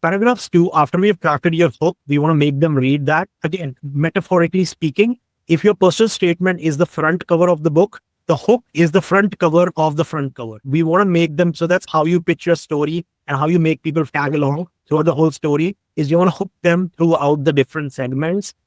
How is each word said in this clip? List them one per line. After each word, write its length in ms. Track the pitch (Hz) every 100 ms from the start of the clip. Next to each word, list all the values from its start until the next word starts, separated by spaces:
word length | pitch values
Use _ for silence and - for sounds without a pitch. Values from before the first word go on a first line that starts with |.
Paragraphs 480 | 165 196 226 247 -
two, 220 | 180 175 156
after 240 | 147 170
we 80 | 196
have 120 | 196
crafted 360 | 165 147 175 165
your 160 | 165 123
hook, 160 | 160 180 _
we 120 | 143
wanna 160 | 147 160
make 240 | 147 139
them 160 | 160 147
read 320 | 131 143 139
that. 200 | 156 185 _
Again, 340 | 165 180 160 127
metaphorically 800 | 147 139 156 190 175 180 170 185
speaking, 540 | 180 - 160 139 214 247 _ _ _
if 160 | 165
your 100 | 208
personal 340 | 208 185 - 226
statement 520 | - 180 170 185 180
is 180 | 156 143
the 80 | 170
front 400 | - 156 170 -
cover 240 | 170 175
of 140 | 170
the 80 | 156
book, 280 | 151 196 - _ _ _
the 80 | 156
hook 280 | - 240 - -
is 160 | 170
the 100 | 151
front 380 | - 190 202 -
cover 320 | 170 160 175 -
of 200 | 156 147
the 100 | 165
front 300 | 156 139 131
cover. 240 | 117 107
We 200 | 135 143
wanna 220 | 165 170 202
make 300 | 170 165 147
them, 200 | 175 165
so 100 | 170
that's 220 | 180 -
how 140 | 160 156
you 160 | 175
pitch 240 | 170 170 -
your 100 | 170
story 500 | - 151 147 165 170 _ -
and 140 | 143
how 80 | 151
you 100 | 175
make 240 | 160 156
people 240 | - 156 147
tag 300 | 151 143 147
along 320 | 143 143 175 _ _
throughout 180 | 156 156
the 100 | 143
whole 160 | 160
story, 440 | 156 156 147 160 202 _ -
is 160 | 147
you 80 | 165
wanna 100 | 185
hook 220 | 165 190 _
them 300 | 175 170 185 _
throughout 480 | 170 160 143 151
the 80 | 143
different 400 | 147 135 156 147
segments. 640 | - 131 131 156 185 202 -